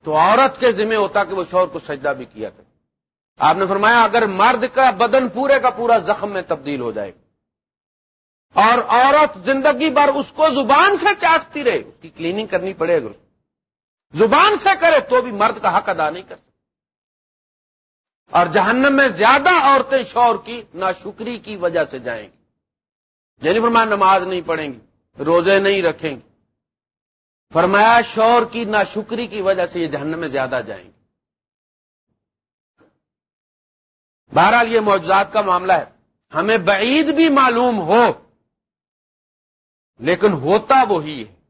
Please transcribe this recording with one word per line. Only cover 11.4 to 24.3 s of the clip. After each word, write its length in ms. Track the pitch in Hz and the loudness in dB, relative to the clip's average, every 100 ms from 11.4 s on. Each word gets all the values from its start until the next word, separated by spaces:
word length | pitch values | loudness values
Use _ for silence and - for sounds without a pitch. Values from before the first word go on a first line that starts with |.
| - 294 | -2 -4
رہے، 140 | 254 160 | -2 -4
اس 160 | - _ | -8 _
کی 100 | 165 | -20
کلیننگ 360 | - 165 196 214 | -10 -6 -6 -4
کرنی 260 | 185 185 | -6 -6
پڑے، 240 | 190 165 170 | -6 -2 -2
اگر 160 | 110 101 _ _ _ _ _ _ _ _ _ | -2 -16 _ _ _ _ _ _ _ _ _
زبان 440 | 147 220 254 403 415 | 0 2 4 2 2
سے 120 | 381 381 | 0 2
کرے 200 | 339 302 | 2 2
تو 220 | - 254 | 2 -2
بھی 100 | 240 | -2
مرد 300 | 202 220 220 | -2 -2 -2
کا 160 | 202 175 | -2 -2
حق 100 | - | -4
ادا 220 | 170 156 | -4 -4
نہیں 120 | 170 | -6
کرتا۔ 280 | 190 - _ _ _ _ _ _ _ _ _ _ _ _ _ _ _ _ _ _ _ 165 | -16 -20 _ _ _ _ _ _ _ _ _ _ _ _ _ _ _ _ _ _ _ 0
اور 80 | 175 | 0
جہنم 500 | 180 190 247 277 277 | 0 0 2 2 2
میں 120 | 269 | 0
زیادہ 420 | 170 214 277 285 | 2 2 4 4
عورتیں 520 | 349 269 277 269 262 | 2 4 2 2 -4
شوہر 340 | 233 233 240 220 | -2 0 2 0
کی 180 | - 240 - | -6 -16 -14
ناشکری 640 | 165 185 180 202 - 240 233 | -8 -6 -6 -12 -12 -12 -10
کی 180 | - 202 | -12 -6
وجہ 280 | 175 170 202 | -2 -2 -4
سے 80 | 135 | -6
جائیں 300 | 123 117 101 | -10 -12 -14
گی، 80 | _ _ _ _ _ _ _ _ _ _ _ | _ _ _ _ _ _ _ _ _ _ _
یعنی 180 | 147 208 | -2 0
فرمایا 240 | 226 233 | 2 0
نماز 380 | 220 202 190 190 | 0 2 2 2
نہیں 180 | 180 | 0